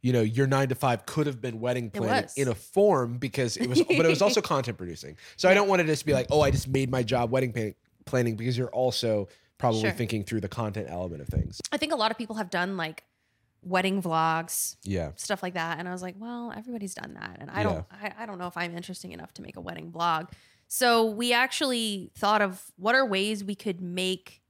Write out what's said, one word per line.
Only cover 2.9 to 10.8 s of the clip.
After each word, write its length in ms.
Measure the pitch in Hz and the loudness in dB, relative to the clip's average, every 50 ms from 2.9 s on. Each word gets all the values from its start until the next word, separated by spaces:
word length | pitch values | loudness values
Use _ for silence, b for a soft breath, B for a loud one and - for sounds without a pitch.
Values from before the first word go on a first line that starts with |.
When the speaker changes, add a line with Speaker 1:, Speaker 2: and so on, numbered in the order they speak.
| 180 135 123 117 120 123 | 6 4 2 0 -4 -4
Speaker 1:
because 380 | 131 131 - 139 127 117 - | -6 -4 0 0 0 0 0
it 100 | - 240 123 | -2 -2 2
was, 140 | 123 311 | 4 2
but 220 | 349 - 370 - 160 | 4 4 4 4 6
it 40 | 165 | 4
was 140 | 160 143 | 6 6
Speaker 2:
<laughs> 0 | |
Speaker 1:
also 180 | 202 202 202 214 | 4 4 4 2
content 360 | - - 160 139 131 120 104 - | 2 2 0 0 0 -2 -6 -8
producing. 380 | 92 87 82 - - 67 78 B B B B | -8 -10 -10 -12 -14 -16 -16 B B B B
So 120 | B - 185 | B 6 6
I 60 | 190 | 8
don't 140 | 202 208 196 | 8 6 6
want 120 | 196 180 | 4 4
to 60 | 170 | 4
just 180 | 156 156 131 - | 4 2 0 2
be 60 | 151 | 2
like, 140 | 139 131 127 - | 2 2 2 4
"Oh, 120 | 135 151 | 4 6
I 80 | 147 139 | 6 6
just 180 | - - - 131 | 4 2 0 0
made 220 | 131 135 135 127 | 0 0 0 2
my 120 | 131 127 | 0 0
job 280 | 123 107 127 123 120 117 | 0 2 0 0 0 2
wedding 220 | 120 131 131 123 | 2 0 0 0
pa-, 220 | 107 120 110 104 - _ _ _ _ _ _ | -2 -4 -4 -4 -6 _ _ _ _ _ _
planning," 320 | - - 127 120 117 113 | -2 0 2 2 2 0
because 200 | 104 113 127 123 | -2 -2 -2 0
you're 140 | 117 127 113 | 0 -2 -2
also 580 | - 113 127 127 - - - 113 107 104 98 b b b b b b _ | 0 0 0 2 0 0 0 2 2 2 0 b b b b b b _
probably 220 | - 123 113 110 | 2 2 2 4
Speaker 2:
Sure. 100 | 107 104 | 2 0
Speaker 1:
thinking 320 | 92 - 120 104 - 107 | 0 -2 -2 -2 -2 -4
through 200 | 98 - 117 107 | -4 -2 -4 -4
the 60 | 92 92 | -4 -4
content 400 | - - 117 107 98 107 | -6 -4 -6 -4 -4 -6